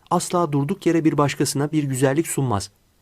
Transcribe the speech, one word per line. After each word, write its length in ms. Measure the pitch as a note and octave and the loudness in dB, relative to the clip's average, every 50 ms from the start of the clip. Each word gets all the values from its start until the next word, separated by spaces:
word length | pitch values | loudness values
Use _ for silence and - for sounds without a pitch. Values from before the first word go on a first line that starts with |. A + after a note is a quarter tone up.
| _ - | _ -2
asla 420 | E3+ F3+ - - - F3+ F3 D#3 | -2 -2 -2 -2 -2 0 0 0
durduk 340 | C#3+ C#3+ C#3 D3+ G3 - - | 0 0 0 -2 -2 -2 0
yere 180 | E3 E3 E3 D3+ | 0 2 2 2
bir 140 | D#3 D3 C#3+ | 2 2 2
başkasına 540 | D3 C#3 C#3+ - D3 C#3 - C3+ C#3+ D3+ | 2 2 2 0 -2 -2 0 -2 -2 -2
bir 120 | D#3 D3+ D3 | 0 -2 -2
güzellik 420 | C#3 C3+ B2+ C#3 C3+ C3+ D#3 E3 | -2 0 0 2 2 2 0 -2
sunmaz. 440 | - - C#3+ C#3 B2 G#2+ G2 - - _ _ _ _ _ _ | -2 -2 -2 0 0 0 -2 -2 -6 _ _ _ _ _ _